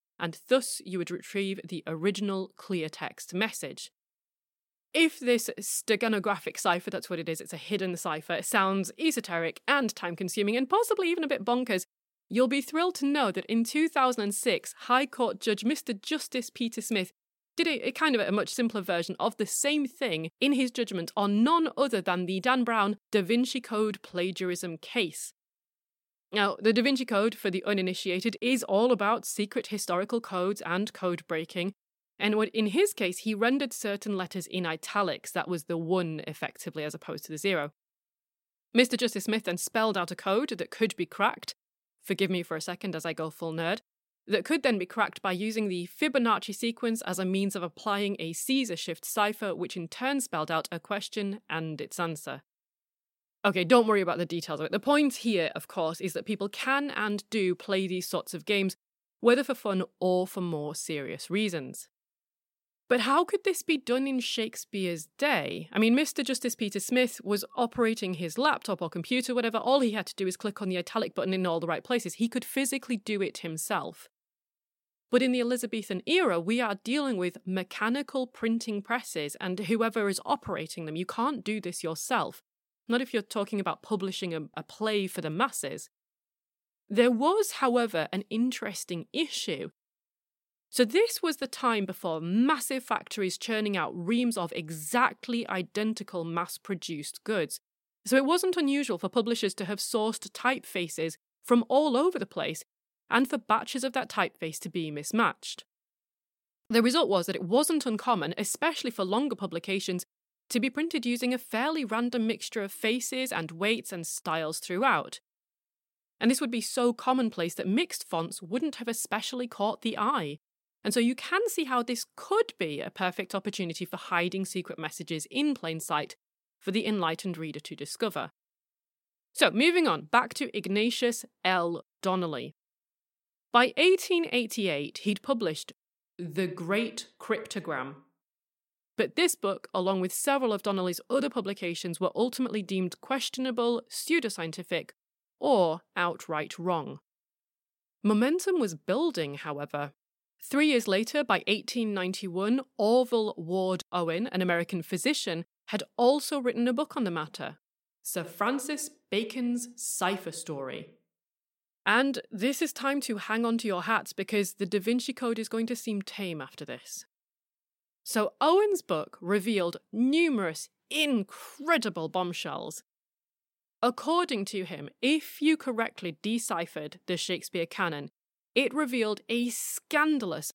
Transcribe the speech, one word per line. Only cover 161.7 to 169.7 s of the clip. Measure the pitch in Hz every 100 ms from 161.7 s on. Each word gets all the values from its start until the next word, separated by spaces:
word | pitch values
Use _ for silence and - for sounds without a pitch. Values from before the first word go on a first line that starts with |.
| _ 190
And | 226 277 - -
this | 190 247 262
is | 330
time | - 269 285
to | 262 202
hang | - 220 233
on | 226
to | 226
your | 180
hats | 175 220 -
because | - 190 208 190 -
the | 180
Da | 202
Vinci | 196 247 -
Code | 240 240 226
is | 220
going | 226 226
to | 240
seem | 233 202
tame | - - 190 156
after | 135 - 147
this. | 127 - - - _ _ _ _ _ _ _ _ _ -
So | 226 214 -
Owen's | 302 370 415 381
book | - 160 - -
revealed | 180 202 202 202 175